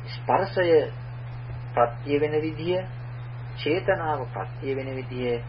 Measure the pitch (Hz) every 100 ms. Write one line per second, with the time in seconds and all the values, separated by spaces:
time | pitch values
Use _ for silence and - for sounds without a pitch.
0 | - - - 131 190 196 175 156 127 -
1 | - - - - - - - 131 120 -
2 | 143 143 151 151 160 151 165 180 190 -
3 | - - - - - - 147 175 185 -
4 | 160 143 120 98 - - 123 135 131 131
5 | 127 123 123 120